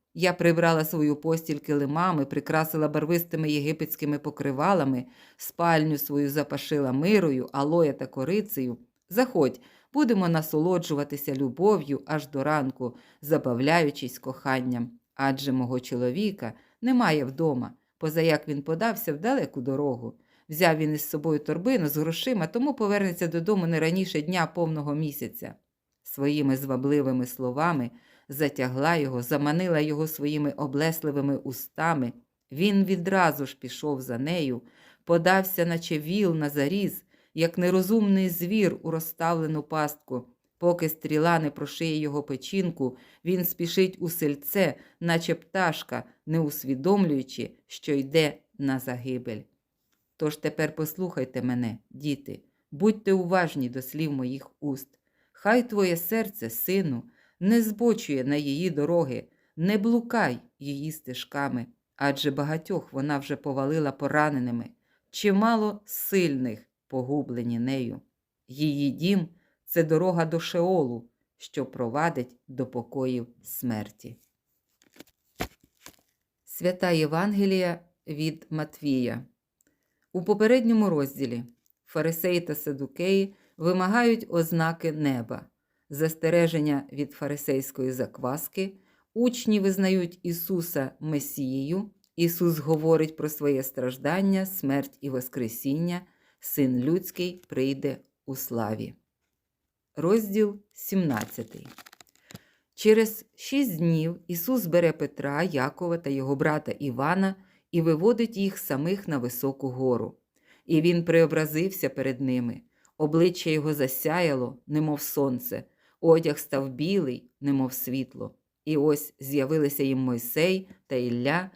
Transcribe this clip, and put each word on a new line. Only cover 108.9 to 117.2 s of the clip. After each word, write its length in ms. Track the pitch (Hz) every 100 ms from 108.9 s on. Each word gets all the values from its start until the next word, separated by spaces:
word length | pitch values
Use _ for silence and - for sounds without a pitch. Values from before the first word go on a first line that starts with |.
| 196 202
на 100 | 143
високу 520 | 120 - 135 135 135
гору. 480 | 127 131 120 - - _ _ _ _ -
І 160 | 160
він 240 | 165 175 170
преобразився 840 | 165 160 156 156 151 185 190 -
перед 320 | - 135 127
ними. 400 | 135 127 120 110 - _ _ -
Обличчя 520 | 151 160 175 175 170
його 240 | 156 151
засяяло, 840 | 147 131 - 156 165 170 135 123 135 -
немов 340 | 151 156 143
сонце, 640 | - - 139 123 - - - _ _ -
одяг 360 | 165 165 165 147
став 320 | - 139 135
білий, 600 | 123 156 196 143 123